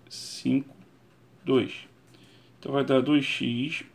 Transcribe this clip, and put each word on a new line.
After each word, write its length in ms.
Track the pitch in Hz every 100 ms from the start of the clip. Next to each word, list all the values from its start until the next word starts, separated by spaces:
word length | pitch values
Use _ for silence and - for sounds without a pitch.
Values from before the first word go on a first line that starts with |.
| -
cinco, 680 | - - - 127 135 - - - _ _ _ _ -
dois. 300 | - 131 98 - - _ _ - - - - _
Então 120 | -
vai 140 | 139 135
dar 160 | 131
dois 240 | 135 147 135
x 580 | - 127 120 147 160 -